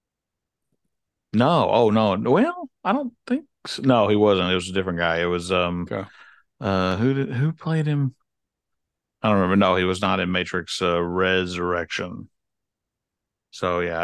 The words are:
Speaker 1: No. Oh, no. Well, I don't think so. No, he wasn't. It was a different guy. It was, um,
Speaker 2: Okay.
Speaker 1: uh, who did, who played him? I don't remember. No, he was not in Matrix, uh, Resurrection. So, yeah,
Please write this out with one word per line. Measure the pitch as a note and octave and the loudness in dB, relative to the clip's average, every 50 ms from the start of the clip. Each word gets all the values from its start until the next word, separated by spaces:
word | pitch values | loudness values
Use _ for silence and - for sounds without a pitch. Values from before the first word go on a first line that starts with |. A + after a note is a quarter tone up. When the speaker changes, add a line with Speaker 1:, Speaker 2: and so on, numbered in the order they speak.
| _ _ _ _ _ _ _ _ _ _ _ _ _ _ _ _ _ _ _ _ _ _ _ _ _ - - | _ _ _ _ _ _ _ _ _ _ _ _ _ _ _ _ _ _ _ _ _ _ _ _ _ -4 0
Speaker 1:
No. | A2 B2 D3 F3 D3+ G2+ F2+ | 2 2 4 4 2 2 2
Oh, | G2+ A2+ A#2+ G#2+ | 4 4 4 4
no. | G#2+ A2 A2 G#2 F#2 - - A#2 | 4 4 2 2 2 0 2 2
Well, | C3+ F#3 B3+ E4+ F4+ F4+ E4 - _ _ - | 4 4 2 2 -2 -6 -12 -16 _ _ -2
I | F#3 G#3+ | -2 -2
don't | C#4+ C#4+ A#3 - _ - | -2 -2 -6 -10 _ -6
think | - B3 D4+ - _ _ _ - | -6 -6 -6 -6 _ _ _ -16
so. | - - - - | -14 -10 -2 2
No, | C3 B2+ A#2 G#2 | 2 4 4 4
he | G2+ G#2+ | 4 4
wasn't. | G#2 G#2 G#2 G2 F#2 F2+ F2+ | 4 4 4 4 4 2 0
It | F#2 | 0
was | F#2 F2 F#2 | -2 -2 -4
a | F#2 | -4
different | G2 F2+ F#2 F2 E2+ | -4 -4 -2 -2 -2
guy. | E2+ E2+ E2 E2+ | 0 0 0 0
It | F2 | 0
was, | F2 F2+ F2 E2+ F2 | 0 -2 -2 -2 -2
um, | F#2+ F2+ F2+ F2 F2 F2 F2 - | 0 0 0 0 -2 -6 -6 -6
Speaker 2:
Okay. | - G#2 - - - - - - - _ _ _ _ - | -6 -8 -8 -10 -16 -20 -20 -20 -20 _ _ _ _ -8
Speaker 1:
uh, | - G2+ G2 F#2+ F#2 F#2 F#2 | -4 -2 0 0 0 0 0
who | F#2+ A#2 C3 C3+ | 0 0 0 0
did, | C#3 C#3 - C3 | -2 -4 -4 -2
who | A#2+ C#3+ D#3+ D#3 | -2 -2 -2 -2
played | - - D#3+ D#3+ D#3+ D3+ | -4 -4 -2 -2 -2 0
him? | D3+ D3 C#3+ C#3 C3 - _ _ _ _ _ _ _ _ _ _ _ _ _ _ _ _ _ _ _ _ _ | 0 0 0 -2 -2 -4 _ _ _ _ _ _ _ _ _ _ _ _ _ _ _ _ _ _ _ _ _
I | - A2 | 0 0
don't | G#2 G2 | 2 2
remember. | F#2 F2+ F#2+ | 2 2 4
No, | G2+ G2+ F#2 F#2 | 4 4 4 4
he | F#2 F#2 | 2 0
was | F#2 F#2 F#2 | 0 -2 -2
not | G2+ F#2+ F#2+ F#2+ | -2 -2 0 0
in | F2 F2+ | -2 -2
Matrix, | F2+ F2+ F2+ - - F2+ E2 - - - | -2 -4 -4 -4 -6 -8 -8 -6 -6 -4
uh, | F#2 F2 F2 F2 | -2 0 0 0
Resurrection. | F2 F2 F2 F#2 F#2 F#2 F#2 F#2 F#2 F2+ F2+ F2 F2 F2+ F2+ F2 E2+ - - - - F2+ - - F#2+ - _ _ _ _ _ _ _ _ _ _ _ _ _ _ _ _ _ _ _ _ _ _ _ _ | -2 -2 -2 -2 0 0 0 0 -2 -4 -6 -4 -4 -2 -2 -4 -4 -6 -8 -8 -8 -10 -12 -14 -16 -18 _ _ _ _ _ _ _ _ _ _ _ _ _ _ _ _ _ _ _ _ _ _ _ _
So, | - - - F2+ F2 F2 | -12 -6 -4 -4 -2 -2
yeah, | F2 E2+ E2+ E2 | -2 -4 -2 -2